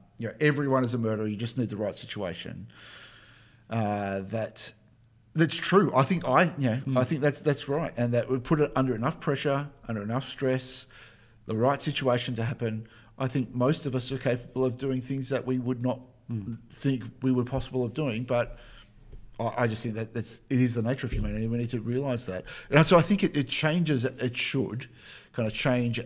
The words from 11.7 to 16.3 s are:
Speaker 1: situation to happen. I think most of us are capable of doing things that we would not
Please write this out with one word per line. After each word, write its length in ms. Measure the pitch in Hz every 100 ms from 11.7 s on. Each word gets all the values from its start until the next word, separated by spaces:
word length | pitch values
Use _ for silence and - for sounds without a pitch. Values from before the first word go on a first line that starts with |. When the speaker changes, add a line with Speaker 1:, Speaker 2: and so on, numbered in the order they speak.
| 139
Speaker 1:
situation 540 | - 139 131 123 120 117
to 80 |
happen. 440 | 113 151 117 110 113 - - -
I 100 | 131
think 260 | 143 127
most 320 | 123 127 156 143
of 80 |
us 160 | 123 120
are 80 | 135
capable 460 | 135 123 - 131
of 120 | 131 113
doing 240 | 135 131
things 280 | 120 139 127
that 180 | 135 -
we 120 | 127
would 240 | 120 127
not 180 | 123 - - - -